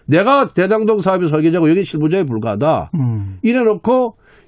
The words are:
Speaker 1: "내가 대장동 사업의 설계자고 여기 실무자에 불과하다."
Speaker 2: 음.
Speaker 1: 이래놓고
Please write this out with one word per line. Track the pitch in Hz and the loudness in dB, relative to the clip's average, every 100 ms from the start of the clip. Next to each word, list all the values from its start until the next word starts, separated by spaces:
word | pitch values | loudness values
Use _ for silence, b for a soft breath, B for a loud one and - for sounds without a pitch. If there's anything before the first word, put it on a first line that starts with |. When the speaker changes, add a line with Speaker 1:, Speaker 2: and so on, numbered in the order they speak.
| - | 0
Speaker 1:
"내가 | 156 208 277 233 | 0 4 2 0
대장동 | - 190 220 220 214 | 0 0 0 2 0
사업의 | 185 185 170 | 0 0 0
설계자고 | 151 160 180 156 | 0 2 2 2
여기 | 180 | 2
실무자에 | 190 156 156 190 | 0 -2 -2 0
불과하다." | 151 110 113 104 147 127 76 | -2 -4 -4 -2 0 0 -2
Speaker 2:
음. | 165 127 110 98 95 | -4 -2 -4 -8 -4
Speaker 1:
이래놓고 | 220 254 226 202 220 254 240 - b b | -2 2 0 0 0 0 0 -6 b b